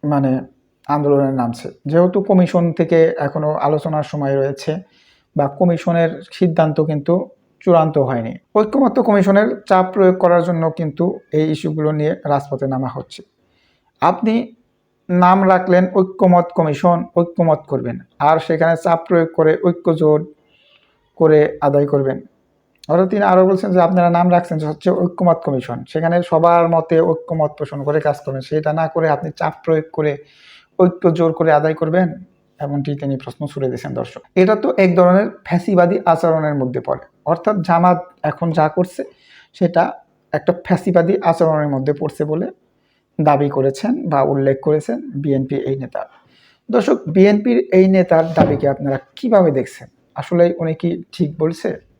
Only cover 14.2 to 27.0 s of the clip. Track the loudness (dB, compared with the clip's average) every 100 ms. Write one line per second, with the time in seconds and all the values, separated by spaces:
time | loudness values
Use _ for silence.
14.2 | 0 -2 -4 -14 _ _ _ _ _ 4
15.2 | 4 4 4 2 4 2 2 0 -2 2
16.2 | 4 4 2 -2 -2 0 0 0 -2 -4
17.2 | -4 -2 0 0 -2 -6 -6 -10 -14 _
18.2 | 2 2 0 0 0 0 0 -2 0 0
19.2 | 0 2 2 2 0 -2 -2 0 2 2
20.2 | -2 -16 _ _ _ _ _ _ _ _
21.2 | 4 4 4 0 0 0 0 0 -2 -6
22.2 | -10 _ _ _ _ _ -2 0 0 0
23.2 | 2 4 4 2 0 2 2 4 2 2
24.2 | 2 2 0 -6 -6 -4 -2 0 -2 0
25.2 | 0 0 0 -6 -6 -10 -6 -4 0 0
26.2 | 0 2 4 4 4 0 2 0